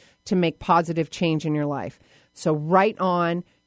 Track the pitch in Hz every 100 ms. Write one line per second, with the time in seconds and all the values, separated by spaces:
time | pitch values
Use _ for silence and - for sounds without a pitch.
0 | - _ - 196 170 - - 170 165 165
1 | 156 - 170 156 156 151 147 139 98 -
2 | _ _ _ - - 156 151 185 214 -
3 | 185 175 170 175 - _